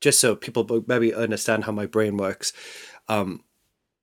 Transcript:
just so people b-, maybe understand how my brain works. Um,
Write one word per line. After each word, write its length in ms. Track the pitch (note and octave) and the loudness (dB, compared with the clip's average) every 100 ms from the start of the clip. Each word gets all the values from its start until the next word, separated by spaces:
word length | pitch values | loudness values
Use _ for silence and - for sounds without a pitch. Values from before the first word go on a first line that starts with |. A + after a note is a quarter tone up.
just 200 | C#3+ C3 | 2 4
so 140 | B2+ | 4
people 300 | G#2 - A#2 | 2 -2 -2
b-, 180 | A2 A2+ A2 | 0 0 2
maybe 280 | B2 A2+ | 2 2
understand 500 | G#2 A2+ G#2 - - | 0 -2 -2 0 0
how 80 | G#2 | 0
my 140 | G#2 G2+ | -4 -2
brain 300 | A2 G#2+ G2+ | 0 0 0
works. 360 | G2 F#2+ - - - - - - - | -2 -4 -6 -8 -14 -18 -20 -14 -4
Um, 360 | G#2+ F#2+ - _ _ _ _ _ _ | -2 -2 -6 _ _ _ _ _ _